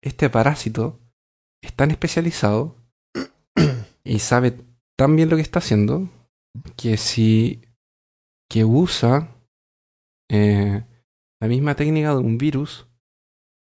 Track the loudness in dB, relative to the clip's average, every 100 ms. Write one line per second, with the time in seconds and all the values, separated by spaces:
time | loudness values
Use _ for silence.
0 | -10 -2 0 2 2 0 -6 -4 -6 -8
1 | _ _ _ _ _ _ -18 -2 -2 0
2 | -2 -2 -2 0 0 0 -4 -10 _ _
3 | _ -12 -12 _ _ 2 2 0 -10 _
4 | -4 -4 0 2 2 -2 -18 _ _ 0
5 | 2 4 4 2 0 -4 0 2 2 0
6 | -6 _ _ _ _ -18 -18 -8 -4 -2
7 | -2 0 4 4 2 -4 _ _ _ _
8 | _ _ _ _ _ 0 2 4 2 0
9 | 2 0 -2 -16 _ _ _ _ _ _
10 | _ _ _ 2 2 2 0 -4 -8 _
11 | _ _ _ _ -2 -2 -2 -2 -2 0
12 | 0 0 0 0 -2 -2 -8 -12 -20 _
13 | _ _ _ _ _ _